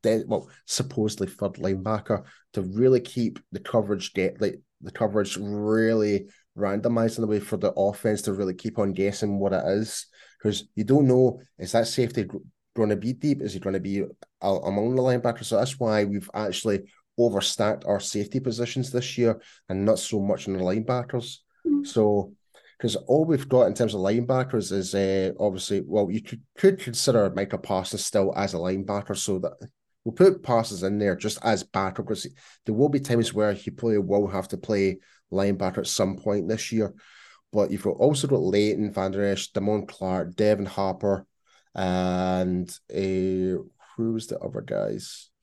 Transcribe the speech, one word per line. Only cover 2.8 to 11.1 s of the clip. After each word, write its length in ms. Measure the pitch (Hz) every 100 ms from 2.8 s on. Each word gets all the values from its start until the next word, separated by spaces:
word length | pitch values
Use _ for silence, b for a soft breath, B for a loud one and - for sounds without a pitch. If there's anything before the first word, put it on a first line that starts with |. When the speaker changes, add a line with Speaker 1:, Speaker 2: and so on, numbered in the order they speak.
| 131 127
Speaker 1:
keep 400 | - - 113 - _
the 80 | 98
coverage 500 | - 117 101 101 -
de-, 240 | - 92 -
like, 180 | 101 - _ _
the 100 | 90
coverage 460 | - 110 104 101 90
really 920 | 101 104 107 110 113 113 104 101 98 B _ -
randomized 600 | 101 101 120 117 113 113
in 60 |
a 40 | 113
way 120 | 107
for 160 | 101 101
the 160 | 95
offense 480 | - 98 104 113 104
to 100 | -
really 200 | 98 98
keep 240 | 92 113 113
on 140 | 98
guessing 480 | 90 98 101 107 101
what 140 | 98
it 100 | 92 78
is, 380 | 101 110 - - b b b
'cause 220 | 107 101 - -
you 80 |
don't 240 | 107 139
know, 320 | 131